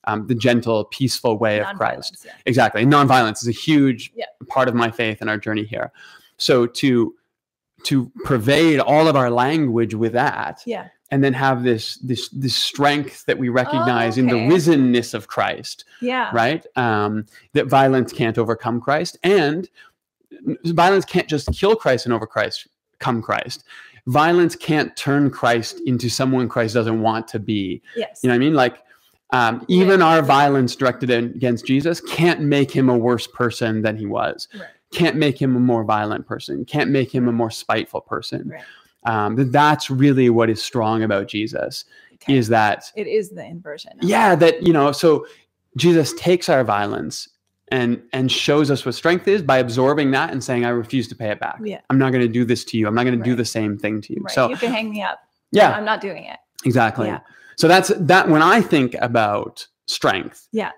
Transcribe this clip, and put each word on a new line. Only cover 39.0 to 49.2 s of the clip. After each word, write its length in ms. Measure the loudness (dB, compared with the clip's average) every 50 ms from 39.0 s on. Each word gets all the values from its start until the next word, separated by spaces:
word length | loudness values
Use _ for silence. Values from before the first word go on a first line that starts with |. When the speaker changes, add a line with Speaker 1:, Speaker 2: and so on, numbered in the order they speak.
| _
Speaker 1:
Um, 320 | -4 -2 -2 -2 -2 0
th-, 140 | 0 -2 2
that's 380 | 2 4 4 4 2 0 -2 -6
really 400 | 0 2 4 4 4 4 4 4
what 200 | 4 4 2 2
is 140 | 0 -4 -6
strong 400 | -6 -4 -2 -2 0 0 -2 0
about 240 | 0 -2 -2 -4
Jesus, 560 | -4 -6 -6 -6 -6 -6 -6 -8 -8 -8 -14 -16 _ _ -20 _ _ _
Speaker 2:
Okay. 220 | _ -2 0 2
Speaker 1:
is 100 | 2 2 2
that 420 | 2 2 2 2 0 -4 -8 -16 _
Speaker 2:
It 120 | -10 -8
is 220 | -2 -2 -2 -4 -4
the 140 | -12 -16 -14
inversion. 480 | -14 -14 -16 -14 -16 -16 -16 -18 -20 -12 -6
Speaker 1:
Yeah, 340 | -2 0 2 4 4 4 6
that, 280 | 6 6 4 4 4 2
you 60 | 4
know, 220 | 4 6 4 2 2
so 320 | 2 4 4 4 4 0 -8 -20 _ _ _ _ _ _ _ _
Jesus 380 | 2 4 4 6 4 2 0 -4
takes 340 | -4 0 0 0 2 2
our 160 | 2 2 2 2
violence 640 | 2 0 0 0 -2 -4 -6 -8 -10 -10 -12 -16 _ _ _ _ _ _ _ _ _
and, 320 | -2 0 0 0 -2 -4 -6 _ -4
and 180 | -2 -2 -2
shows 400 | -2 -2 0 2 2 2 2 2
us 140 | 0 -2 -2
what 100 | -6 -8
strength 320 | -2 0 0 0 0